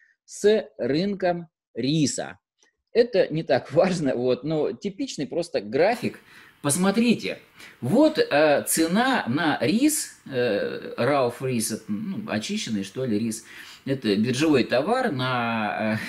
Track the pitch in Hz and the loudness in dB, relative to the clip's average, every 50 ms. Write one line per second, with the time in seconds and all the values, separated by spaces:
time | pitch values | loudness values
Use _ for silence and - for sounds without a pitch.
0 | _ _ _ _ _ - - - - 208 220 208 - - _ - 113 123 139 160 | _ _ _ _ _ -20 -6 2 4 4 4 4 0 -4 _ -4 -2 0 0 0
1 | 190 202 196 185 190 175 175 175 170 - _ _ _ _ - 117 120 135 160 165 | 0 -2 -2 -2 0 0 -2 -2 -6 -14 _ _ _ _ -8 -4 -2 0 2 2
2 | 143 117 - 90 73 69 - _ _ _ _ _ _ _ _ _ _ _ - 220 | 2 0 -2 -4 -8 -10 -12 _ _ _ _ _ _ _ _ _ _ _ 2 2
3 | 240 240 - 185 151 - 147 160 156 - 135 113 - - 131 170 190 180 185 160 | 2 4 4 2 2 2 0 -4 0 2 0 0 0 0 2 4 4 4 2 0
4 | 151 131 120 120 123 127 123 123 - 156 160 151 135 85 117 - - 202 196 - | -2 -2 -2 0 0 0 0 0 -2 -4 -2 -2 -2 -2 -4 -4 -8 -8 -6 -6
5 | 277 262 - 165 139 - 143 170 160 - - 120 98 104 117 143 170 214 247 - | -8 -8 -6 -8 -8 -6 -4 -6 -6 -4 -4 -6 -6 -2 0 2 2 2 2 0
6 | 143 104 - - - - - - - - _ _ - 143 143 180 185 196 208 233 | -4 -8 -8 -8 -20 -20 -20 -20 -20 -20 _ _ -4 -2 0 2 2 2 2 2
7 | 240 240 208 - - 90 - - - _ _ - - - - - 120 127 190 277 | 4 2 2 0 0 -8 -8 -10 -14 _ _ -20 -20 -20 -14 -8 -4 0 4 4
8 | 311 302 302 160 156 - 139 147 156 151 143 113 107 - - 165 160 165 180 220 | 4 4 4 2 0 2 4 4 4 4 4 2 2 0 0 0 0 2 2 2
9 | 247 269 254 - - 117 127 156 175 302 - - - - 190 233 285 311 302 - | 2 2 0 0 -2 -2 -2 0 0 0 0 0 0 0 2 4 2 2 2 0
10 | - - - - - - 135 123 123 - 98 98 - - - - - - - - | -6 -8 -12 -18 -12 -6 -2 0 0 0 0 0 -2 -4 -6 -8 -10 -8 -4 0
11 | 120 147 147 139 127 120 120 - 131 131 123 113 107 - 110 - - - 104 101 | 0 2 2 2 2 0 -2 -4 -4 -2 -2 -2 -2 -2 -4 -6 -6 -6 -6 -6
12 | 110 190 185 110 - - 95 107 107 - 202 214 - - 110 98 98 - - 131 | -4 -6 -6 -6 -6 -4 -4 -4 -4 -4 -6 -6 -4 -4 -4 -4 -4 -6 -6 -6
13 | 131 120 104 104 117 113 107 - - - - - - - - - - 135 139 135 | -4 -2 -2 -2 -2 -4 -6 -8 -12 -16 -20 -20 -20 -20 -20 -12 -6 -6 -4 -2
14 | - 107 98 104 113 127 123 131 160 160 147 123 107 - 143 - 147 202 240 262 | 0 0 2 2 2 0 2 2 2 4 4 4 2 2 0 0 2 2 0 0
15 | 262 208 139 127 127 131 127 120 117 117 113 110 107 101 - 87 110 107 110 107 | 0 -2 -2 -2 -2 -2 -2 -2 -2 -2 -2 -2 -2 -2 -2 -2 -2 -2 -2 -4
16 | - | -4